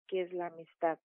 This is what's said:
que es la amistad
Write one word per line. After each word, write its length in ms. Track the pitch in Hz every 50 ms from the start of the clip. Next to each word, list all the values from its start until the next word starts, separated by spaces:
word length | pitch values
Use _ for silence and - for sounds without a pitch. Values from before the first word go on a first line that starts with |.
| _
que 160 | - 190 190 180
es 100 | 175 180
la 140 | 175 175
amistad 520 | 175 165 165 165 - _ - 170 165 160 - _ _